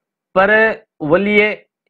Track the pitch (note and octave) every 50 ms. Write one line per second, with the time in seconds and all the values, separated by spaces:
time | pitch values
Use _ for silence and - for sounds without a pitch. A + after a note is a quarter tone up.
0 | _ _ _ _ _ _ - F#3 F#3+ G3+ G#3+ A3 A3 A3 G#3 - - _ _ -
1 | D#3+ D3 D3+ F#3 G3 G3+ G#3 G#3 G#3 G#3+ G3+ - _ _ _ _ _ -